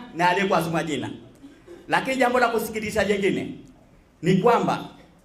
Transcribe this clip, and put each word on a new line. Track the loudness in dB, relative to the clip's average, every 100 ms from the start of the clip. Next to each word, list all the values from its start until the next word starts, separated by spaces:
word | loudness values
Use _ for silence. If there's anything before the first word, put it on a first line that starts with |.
| -6 -2
na | 0
aliyekuwa | 2 2 0
asoma | 0 -2
jina. | -4 -4 -6 -10 -18 -20 -20 -20 -20 -18 -2
Lakini | -2 0 0
jambo | 2 2
la | 2
kusikitisha | 0 -4 -6 -4 -2 0
jengine | 2 0 0 -4 -10 -18 -20 _ _ _ _
ni | 2 4
kwamba | 4 4 2 -2 -6 -18 -20 _